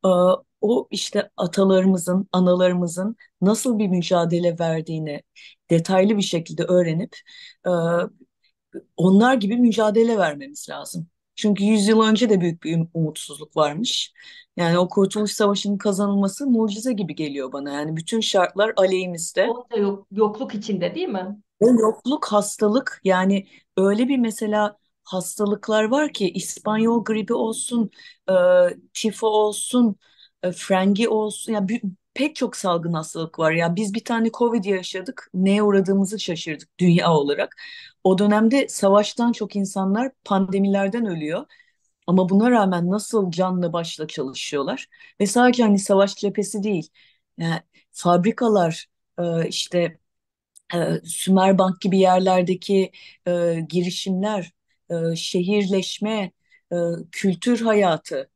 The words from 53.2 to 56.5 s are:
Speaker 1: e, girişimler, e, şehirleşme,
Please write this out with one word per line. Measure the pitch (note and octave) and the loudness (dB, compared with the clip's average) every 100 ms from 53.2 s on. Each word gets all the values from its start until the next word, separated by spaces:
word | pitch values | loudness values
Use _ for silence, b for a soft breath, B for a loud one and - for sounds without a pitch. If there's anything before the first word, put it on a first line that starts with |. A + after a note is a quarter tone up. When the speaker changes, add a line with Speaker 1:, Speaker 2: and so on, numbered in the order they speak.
| - | -4
Speaker 1:
e, | F3 E3+ E3 D#3+ | -2 0 -2 -4
girişimler, | F3 F3+ F3+ - F#3 G3+ G#3 E3+ _ _ _ _ | -2 -2 -4 -4 -4 -2 -4 -8 _ _ _ _
e, | E3+ E3 E3 | -6 -4 -4
şehirleşme, | - F#3+ F3 G#3 G3 F#3+ F#3 - G#3 A3 F#3 _ b | -4 -4 0 0 2 -2 -2 -6 -6 -4 -6 _ b